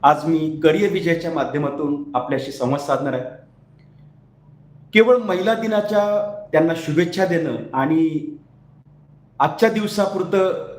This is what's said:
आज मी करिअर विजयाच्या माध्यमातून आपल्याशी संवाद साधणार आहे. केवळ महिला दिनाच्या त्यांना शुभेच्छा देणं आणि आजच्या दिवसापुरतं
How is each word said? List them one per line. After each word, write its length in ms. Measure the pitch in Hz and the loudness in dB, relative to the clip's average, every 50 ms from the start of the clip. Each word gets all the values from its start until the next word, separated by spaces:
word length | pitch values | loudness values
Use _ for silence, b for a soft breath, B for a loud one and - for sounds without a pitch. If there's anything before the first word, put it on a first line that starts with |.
| 147 | 6
आज 220 | 139 151 156 151 | 6 4 4 2
मी 140 | 160 165 160 156 156 151 147 - | 0 0 2 0 -2 -4 2 4
करिअर 300 | 160 156 160 202 196 175 | 4 4 4 2 2 0
विजयाच्या 380 | 185 165 170 170 165 170 170 | 0 0 0 0 0 0 -4
माध्यमातून 720 | 160 151 135 127 - 147 143 143 143 - 151 143 147 143 - - - | -2 -2 -2 -2 -2 -2 -2 -2 -4 -2 -2 -2 -2 -4 -6 -4 -4
आपल्याशी 380 | 127 123 - 139 127 - - - | -4 -2 0 -2 -2 -2 -6 -6
संवाद 280 | - 127 127 135 139 | -4 -2 0 0 -2
साधणार 320 | - - 139 131 143 143 127 | 0 0 -2 0 0 -2 -4
आहे. 120 | 127 - - - - - _ _ _ - _ _ _ - - - - - - - - _ _ _ _ _ - - - - - - - - - - | -4 -6 -8 -14 -16 -20 _ _ _ -20 _ _ _ -20 -20 -20 -20 -20 -20 -20 -20 _ _ _ _ _ -20 -20 -20 -20 -20 -20 -20 -20 0 4
केवळ 220 | 214 226 247 247 247 | 4 6 6 4 2
महिला 360 | 226 208 185 180 185 208 226 | 2 -2 -2 -2 0 0 0
दिनाच्या 500 | 220 226 220 214 208 208 - 220 208 208 208 - - - - - - - - - | 0 0 -2 -2 -2 -2 0 0 0 0 2 0 -2 -2 -4 -6 -12 -14 0 0
त्यांना 200 | 156 160 165 165 | 2 2 2 0
शुभेच्छा 480 | 165 - - 147 151 175 170 - 190 190 | -2 -4 -2 0 0 0 0 2 -2 0
देणं 300 | 180 170 165 160 143 120 113 113 - - | 0 0 0 -2 -2 -4 -6 -8 -6 -4
आणि 640 | 131 135 147 160 160 160 160 156 147 - 151 147 - - _ _ _ _ - - - - - - - - _ - - _ _ _ _ | -2 0 2 2 2 2 0 -2 -4 -8 -8 -12 -14 -18 _ _ _ _ -20 -20 -20 -20 -20 -20 -20 -20 _ -20 -20 _ _ _ _
आजच्या 280 | 139 151 - - - 220 | -2 -2 2 2 2 2
दिवसापुरतं 960 | - 214 208 202 - - 202 190 - 190 185 175 - 196 190 185 170 - - - - | 2 0 -4 -4 -2 0 -2 0 0 -4 -4 0 2 2 2 2 0 -4 -8 -12 -14